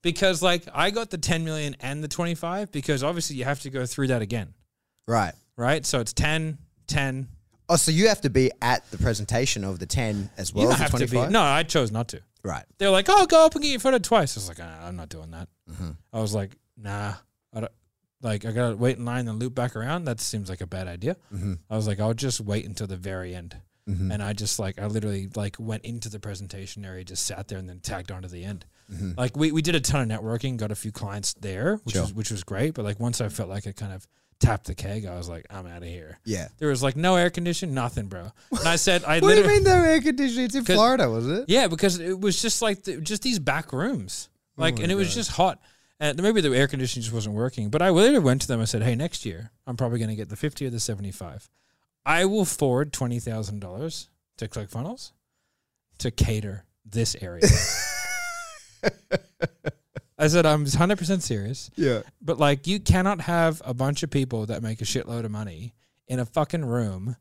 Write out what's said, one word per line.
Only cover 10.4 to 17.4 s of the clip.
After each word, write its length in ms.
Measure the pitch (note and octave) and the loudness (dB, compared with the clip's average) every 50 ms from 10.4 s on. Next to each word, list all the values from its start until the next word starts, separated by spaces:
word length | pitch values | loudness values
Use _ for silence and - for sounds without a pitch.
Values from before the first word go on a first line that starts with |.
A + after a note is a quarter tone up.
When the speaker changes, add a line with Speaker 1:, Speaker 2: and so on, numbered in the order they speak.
| F#2+ E2+ - | -8 -4 0
Speaker 2:
well 100 | G#2 G#2+ | 2 4
Speaker 1:
You 40 | A#2+ | 4
don't 40 | C3 | 4
Speaker 2:
as 40 | C3 | 4
the 40 | D#3 | 4
Speaker 1:
have 80 | D3 | 2
to 60 | - A#2+ C3+ | 2 0 0
be. 60 | A2+ B2 | 2 2
Speaker 2:
twenty-five? 140 | A#2+ B2+ E3 | 0 2 4
Speaker 1:
No, 100 | G#3 A3+ | 4 4
I 220 | E3+ C#3+ C3+ D#3 E3 | 4 4 4 2 0
chose 280 | D#3 - D#3+ B2 G#2+ | 2 2 2 2 2
not 180 | G#2 A2+ A#2 - | -2 -4 -4 -6
to. 120 | - - _ _ _ _ - | -8 -16 _ _ _ _ -8
Speaker 2:
Right. 200 | F#2+ D2+ B1+ - _ _ | -6 -6 -6 -10 _ _
Speaker 1:
They 80 | _ G3 | _ 2
were 60 | G3 | 4
like, 160 | F#3+ F#3+ G3 - | 4 4 6 6
"Oh, 160 | G4 G#4 F#4 | 8 8 8
go 200 | - E4 D#4+ D#4+ | 8 10 10 10
up 80 | D#4+ - | 8 6
and 80 | D4+ D4 | 2 -2
get 60 | D4 | -2
your 80 | C4+ A#3 | -2 2
photo 180 | - C4+ C4 A#3+ | 2 4 4 4
twice." 380 | F3 - A#3 G#3+ D#3 B2+ - | 4 4 4 4 4 2 -2
I 20 | G#2+ | -6
was 80 | G2 F#2 | -10 -10
like, 100 | E2 - | -12 -12
"Uh, 260 | E2+ E2 D#2+ D#2+ E2 | -14 -14 -14 -12 -12
I'm 100 | F2 F2+ | -10 -10
not 140 | F2 E2 D#2 | -10 -10 -12
doing 220 | - D#2+ D#2 D#2+ | -14 -14 -14 -14
that." 160 | D#2+ E2 F2 _ _ _ _ - | -14 -14 -14 _ _ _ _ -16
Speaker 2:
Mm-hmm. 200 | D#2+ F2+ F2+ E2 D#2 - _ _ - | -10 -8 -8 -8 -10 -12 _ _ -4
Speaker 1:
I 60 | A2+ | -4
was 140 | A2 G2+ G#2+ | -2 -2 -2
like, 220 | G#2+ G2 G2 - _ _ _ _ | -2 -4 -4 -10 _ _ _ _
"Nah, 360 | - G#2+ G2+ G2+ G#2 G#2 G2+ G2 G2 _ _ _ _ | -14 -10 -8 -6 -6 -6 -6 -8 -10 _ _ _ _